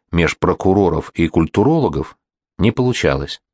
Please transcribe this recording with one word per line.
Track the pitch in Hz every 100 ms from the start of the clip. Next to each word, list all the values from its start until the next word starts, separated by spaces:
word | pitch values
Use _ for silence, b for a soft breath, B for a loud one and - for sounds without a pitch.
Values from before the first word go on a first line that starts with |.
| _
меж | 85 80 -
прокуроров | 80 85 95 95 92 78 -
и | - 85
культурологов, | - 80 - 120 165 110 71 67 - _ _ _ -
не | 107
получалось. | - 127 117 80 69 69 - _